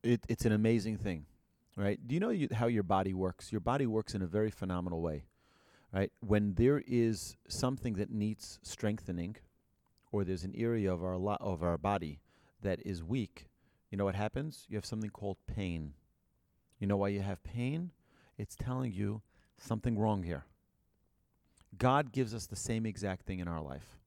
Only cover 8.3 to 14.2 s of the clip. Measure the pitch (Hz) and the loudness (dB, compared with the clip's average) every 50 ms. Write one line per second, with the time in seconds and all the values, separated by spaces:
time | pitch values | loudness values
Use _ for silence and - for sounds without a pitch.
8.3 | 107 - - - - - _ - - - - 107 104 110 - - 90 85 85 90 | -2 -4 -10 -16 -16 -16 _ -16 -10 -2 0 0 0 -2 -4 -6 -4 -4 -4 -6
9.3 | 110 - - _ _ _ _ _ _ _ _ _ _ _ _ _ - 104 98 87 | -6 -10 -16 _ _ _ _ _ _ _ _ _ _ _ _ _ -2 0 0 0
10.3 | 95 87 85 95 - - 113 117 117 113 101 95 90 85 87 92 90 92 92 101 | -2 -2 -4 -6 -4 -2 0 0 2 2 2 2 2 0 0 -2 -2 -2 0 -2
11.3 | 104 - - 101 92 78 80 87 85 82 - 101 101 95 87 76 73 73 _ _ | -2 -2 -2 -4 -2 0 2 0 0 2 2 2 0 0 0 -4 -8 -10 _ _
12.3 | _ _ _ _ _ _ - 98 92 - - - 95 85 82 80 113 135 110 - | _ _ _ _ _ _ -2 -2 -2 -2 -2 -6 -6 -6 -4 -2 -2 -2 -2 -4
13.3 | _ - - - _ _ _ _ _ _ _ _ - 98 101 98 92 98 | _ -18 -20 -20 _ _ _ _ _ _ _ _ -2 0 2 2 2 2